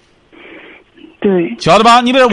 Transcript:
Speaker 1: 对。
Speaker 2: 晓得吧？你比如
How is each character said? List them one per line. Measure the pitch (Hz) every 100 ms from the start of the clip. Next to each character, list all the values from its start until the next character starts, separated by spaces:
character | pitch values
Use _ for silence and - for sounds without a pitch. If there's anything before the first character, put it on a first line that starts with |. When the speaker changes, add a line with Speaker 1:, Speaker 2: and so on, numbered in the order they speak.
| _ _ _ - - - - - _ _ - -
Speaker 1:
对。 | 208 185 170 233
Speaker 2:
晓 | 156 196
得 |
吧？ | 233 240
你 | 240
比 | 262
如 | 247